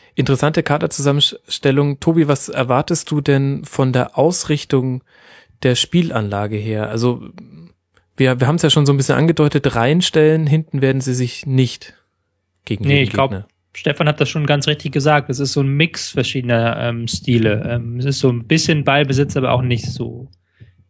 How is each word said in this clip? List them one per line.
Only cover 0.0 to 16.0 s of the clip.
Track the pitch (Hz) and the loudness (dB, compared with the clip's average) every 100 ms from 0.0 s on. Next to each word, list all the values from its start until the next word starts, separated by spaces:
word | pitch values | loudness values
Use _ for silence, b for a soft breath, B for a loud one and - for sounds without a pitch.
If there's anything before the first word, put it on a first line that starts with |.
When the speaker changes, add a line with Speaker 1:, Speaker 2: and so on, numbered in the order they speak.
| b - | b -4
Speaker 1:
interessante | 135 135 147 156 | 0 2 2 0
Kaderzusammenstellung. | - 147 165 - 143 143 - - - - 139 139 143 139 | 0 0 -2 -2 0 2 0 -2 -10 -4 0 2 0 0
Tobi, | - 165 147 | 0 2 2
was | 139 - | 0 -2
erwartest | - 123 127 - 165 - | -4 0 0 0 -4 -2
du | 151 | -4
denn | 139 139 139 139 | 2 2 2 -4
von | - - 131 | -8 -2 0
der | 123 123 - | 0 -2 0
Ausrichtung | 151 180 - 147 - 135 131 127 _ b b b b - | 0 2 -2 -4 0 0 0 -6 _ b b b b -2
der | 127 123 | 0 2
Spielanlage | - 175 165 117 104 101 104 107 | 0 0 0 -2 -2 -4 -4 -4
her? | 110 107 107 | -4 -4 -4
Also | 113 123 120 - - - - 170 _ _ _ _ - | -2 -2 -2 -8 -18 -20 -20 -20 _ _ _ _ 0
wir, | 131 127 | 2 4
wir | 127 | 2
haben's | 170 | 2
ja | 156 | 2
schon | 156 143 | 4 4
so | |
ein | 139 | 2
bisschen | 135 | 2
angedeutet, | 131 160 160 147 143 139 113 | 2 2 4 2 2 0 2
reinstellen, | 120 165 175 160 156 160 151 | 2 2 2 2 4 4 2
hinten | 156 156 139 | 0 0 0
werden | 131 135 | 0 0
sie | 131 | -2
sich | 127 123 - 143 | -2 -2 -6 -2
nicht | 131 123 - - - _ _ _ _ _ _ | 2 2 0 -16 -20 _ _ _ _ _ _
gegen | - 101 | -8 -4
Speaker 2:
Nee, | 123 | 0
Speaker 1:
jeden | 143 | 2
Speaker 2:
ich | 120 | 2
glaub, | 107 135 | 0 -2
Speaker 1:
Gegner. | 95 - _ _ | -2 -10 _ _
Speaker 2:
Stefan | - 151 147 151 | -6 -4 0 0
hat | 151 | 0
das | 143 | -2
schon | 160 147 | -2 0
ganz | 147 147 | 0 0
richtig | 147 151 | -4 -4
gesagt. | 143 143 147 - | -2 2 2 0
Es | 131 | -4
ist | 139 | -2
so | 147 | 0
ein | 135 | 0
Mix | 139 170 - | 2 0 -2